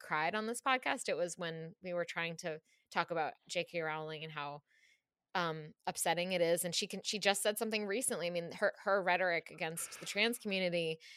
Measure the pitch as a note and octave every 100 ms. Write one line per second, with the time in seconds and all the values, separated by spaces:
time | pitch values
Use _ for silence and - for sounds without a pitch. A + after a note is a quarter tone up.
0 | - D#3 D#3+ G#3+ A3 A#3 C#4 B3+ C4+ C#4
1 | - D#3+ F3 E3+ E3+ E3 D#3+ F#3+ F3+ F3
2 | E3+ - E3 E3 F3 D#3 - _ _ F#3
3 | E3+ E3 D3 - - F3+ E3+ E3+ D#3+ D#3
4 | D#3 D#3 D#3+ D#3 C#3+ D3 - _ _ _
5 | _ _ _ F#3+ E3+ D#3+ D#3 - - -
6 | F3 E3 F3+ F#3 E3 E3+ F3+ E3+ G3+ F#3+
7 | - G#3+ G3 G3+ G#3+ G#3+ A3 G#3+ G#3 G#3
8 | C4 G3+ F3 F3 E3+ E3 G3+ - G#3 G3
9 | F3+ F3+ F#3 E3+ - D#3+ E3 E3 - -
10 | F3 G3+ A3+ A#3+ G#3+ F#3+ F#3 E3+ E3 D#3+
11 | -